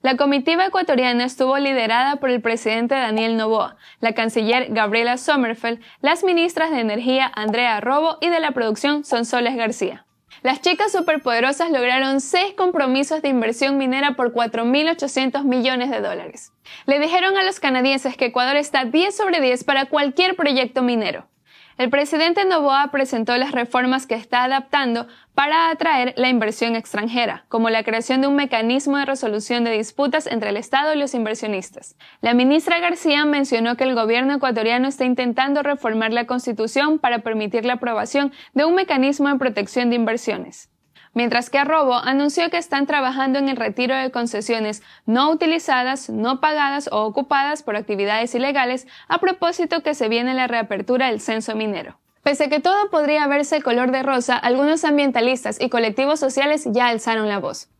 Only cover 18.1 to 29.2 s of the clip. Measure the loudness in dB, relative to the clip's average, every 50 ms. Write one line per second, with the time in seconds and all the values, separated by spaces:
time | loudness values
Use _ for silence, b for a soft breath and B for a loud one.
18.1 | -2 -2 -2 0 0 0 0 2 2 0 0 0 0 -2 -2 2 2 2 2 2
19.1 | 0 -2 0 0 2 2 2 2 0 0 0 0 0 0 0 0 0 0 0 0
20.1 | 2 2 2 2 2 0 0 2 2 0 0 0 -2 0 0 0 0 0 -2 -2
21.1 | -6 -8 -12 _ _ _ b b b b b b b -2 -2 2 2 2 2 2
22.1 | 2 2 2 2 2 2 2 2 2 2 2 2 4 2 2 0 0 -2 -2 0
23.1 | -2 -2 0 0 0 0 0 0 -2 -2 -4 0 0 0 2 2 0 -2 -2 -4
24.1 | -6 -6 -4 _ 0 0 2 2 0 -2 -2 0 0 0 0 0 -2 -4 -6 B
25.1 | B B B B _ 0 2 2 2 2 2 2 0 0 0 2 2 2 0 0
26.1 | 0 0 2 2 2 2 2 0 -2 -2 -2 -2 -2 -4 -6 -6 -6 -4 -4 -2
27.1 | -2 0 -2 -2 -4 -8 _ _ 0 0 2 2 2 0 0 0 -2 -2 0 0
28.1 | 2 2 2 2 2 2 0 0 0 0 0 2 0 0 0 0 0 0 0 -2
29.1 | -4 -2